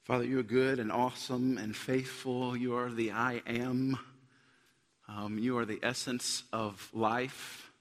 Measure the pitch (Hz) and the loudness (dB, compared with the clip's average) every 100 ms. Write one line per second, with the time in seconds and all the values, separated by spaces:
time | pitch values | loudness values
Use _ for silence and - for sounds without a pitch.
0 | - 123 120 131 110 123 131 131 110 101 | 2 2 2 0 4 4 4 2 0 2
1 | 127 123 - 127 127 123 107 104 - 131 | 2 0 -4 0 2 0 -2 -6 0 0
2 | 131 - 135 123 127 123 123 120 123 113 | 0 -8 -4 -2 0 0 0 0 -2 0
3 | 113 104 120 120 - 117 127 127 131 135 | 0 2 0 0 -2 -2 0 2 2 0
4 | - - - _ _ _ _ _ _ _ | -4 -20 -20 _ _ _ _ _ _ _
5 | - 104 104 107 120 123 113 104 113 123 | -12 -6 -4 0 2 2 0 0 -2 -2
6 | - 123 - - - 110 107 98 - 110 | -2 -4 -2 -4 -4 -2 -2 -4 -10 2
7 | 110 117 131 - - - - _ | 4 4 0 -6 -14 -14 -18 _